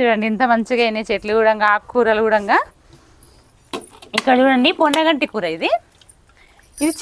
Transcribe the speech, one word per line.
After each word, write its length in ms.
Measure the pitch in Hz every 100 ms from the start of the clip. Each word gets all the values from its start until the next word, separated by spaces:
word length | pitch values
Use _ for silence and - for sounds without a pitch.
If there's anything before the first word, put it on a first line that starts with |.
చూడండి, 240 | 247 220 220
ఇంత 100 | 214 247
మంచిగా 300 | 233 226 247 233
అయినాయి 200 | 214 220
చెట్లు 220 | 196 208 220
కూడా, 140 | 220 214 208
ఆకుకూరలు 480 | 208 - 247 233 214 220
కూడా. 320 | 214 202 311 571 _ _ - _ _ _ _ _ _ _ - - - - 214
ఇక్కడ 160 | 262 254
చూడండి, 300 | 269 254 269 359
పొన్నగంటి 460 | 311 294 320 302 -
కూర 120 | 214 175 165
ఇది. 140 | 320 679 _ _ _ _ _ _ _ _ _ -
ఇది 100 | 302 311